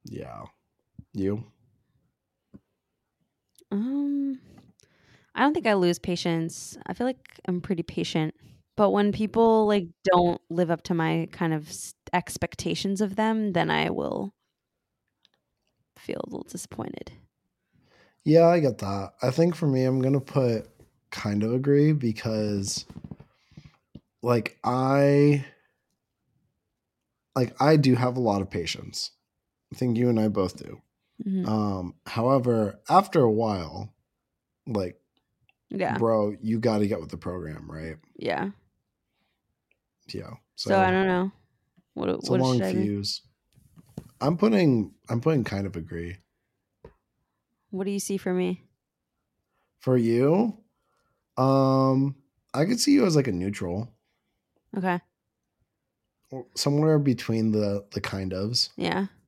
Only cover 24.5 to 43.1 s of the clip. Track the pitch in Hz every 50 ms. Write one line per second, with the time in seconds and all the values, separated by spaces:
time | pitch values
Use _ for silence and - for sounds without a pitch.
24.5 | - _ - 117 123 127 131 131 139 139 139 143 143 143 147 147 147 143 135 -
25.5 | - _ _ _ _ _ _ _ _ _ _ _ _ _ _ _ _ _ _ _
26.5 | _ _ _ _ _ _ _ _ _ _ _ _ _ _ _ _ _ 131 127 110
27.5 | - - 131 147 160 156 135 135 127 117 127 127 123 127 127 110 101 101 98 92
28.5 | - 95 82 80 - - 98 - - - - - _ _ _ _ _ _ _ _
29.5 | _ _ _ _ - - 131 127 117 113 123 123 120 110 110 110 101 101 95 92
30.5 | - - - - - - _ _ _ _ _ _ _ _ 214 202 190 190 180 -
31.5 | 107 107 104 104 98 95 90 90 - _ _ - - 117 113 127 139 135 120 123
32.5 | 117 113 107 101 - - _ - - 226 226 - - 170 135 117 107 107 113 110
33.5 | 104 95 82 76 80 95 101 104 _ _ _ _ _ _ _ _ _ _ _ _
34.5 | _ _ _ - 117 101 95 90 - _ _ _ _ _ _ _ _ _ _ _
35.5 | _ _ _ _ - 196 185 - 62 - 113 113 113 110 104 104 104 - - 110
36.5 | 113 110 110 120 110 107 104 98 107 90 80 - - 80 - 92 87 92 85 78
37.5 | 76 - - - - 80 80 80 80 - _ _ _ - - - 87 - - 196
38.5 | 202 _ _ _ _ _ _ _ _ _ _ _ _ _ _ _ _ _ _ _
39.5 | _ _ _ _ _ _ _ _ _ _ _ - - 104 98 - - - _ _
40.5 | _ - - - 202 190 190 185 185 190 190 190 185 180 185 196 - _ _ _
41.5 | _ _ _ _ _ _ _ _ _ - - - - - - - - - 127 131
42.5 | 127 120 - 92 - - 107 104 101 101 101 101